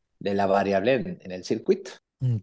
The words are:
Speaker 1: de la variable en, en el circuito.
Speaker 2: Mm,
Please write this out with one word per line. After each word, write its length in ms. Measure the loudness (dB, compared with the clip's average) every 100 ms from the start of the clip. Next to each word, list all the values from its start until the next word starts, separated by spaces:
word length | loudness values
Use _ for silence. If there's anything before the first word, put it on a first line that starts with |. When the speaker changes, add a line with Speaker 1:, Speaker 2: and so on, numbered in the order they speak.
| _ _
Speaker 1:
de 140 | -4
la 120 | 0 2
variable 480 | 4 4 2 2
en, 240 | 0 -2 -8
en 120 | -10
el 100 | -12
circuito. 480 | -4 -4 0 0 -2 -16 _ _
Speaker 2:
Mm, 160 | -2 -2